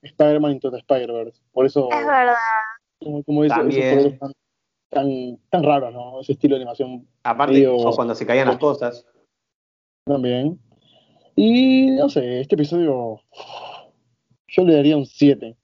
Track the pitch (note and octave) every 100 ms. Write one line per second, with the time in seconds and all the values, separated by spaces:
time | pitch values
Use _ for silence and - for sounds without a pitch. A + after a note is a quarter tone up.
0 | C#3+ _ D3+ D3+ D3+ C3+ C3 B2 _ C3+
1 | A#2+ A#2 A2+ _ _ - - - B3+ A#3+
2 | C#4+ C4+ B3 A#3+ A3+ A3 A3 A3+ _ _
3 | - D3 D3 D3 D3+ - C3 C3+ C3 C#3
4 | C#3+ C3+ C#3 - _ _ _ _ _ -
5 | C#3 C3 B2+ A#2+ _ F3+ D3 C#3+ B2+ A#2+
6 | B2 C3 C#3 C3+ D3 C#3 B2 A#2+ B2+ B2+
7 | _ _ A#2+ A#2 C#3 C3+ C3+ B2 A#2 A#2
8 | A#2+ A2+ B2 B2 C3 B2+ D3 C#3+ A#2+ -
9 | _ _ _ _ _ _ _ _ _ _
10 | - C#3+ B2 B2 C#3+ F3+ _ _ _ _
11 | _ _ _ - G#3+ A#3+ C4 C4 C4 C4
12 | C#4+ D#3 B2 B2+ C#3+ - D3 E3+ E3 C3
13 | A#2 A2 _ - - - - - - _
14 | _ _ _ _ _ - F3+ D3+ C#3+ D3+
15 | C3 - C#3+ C3 A2+ A2+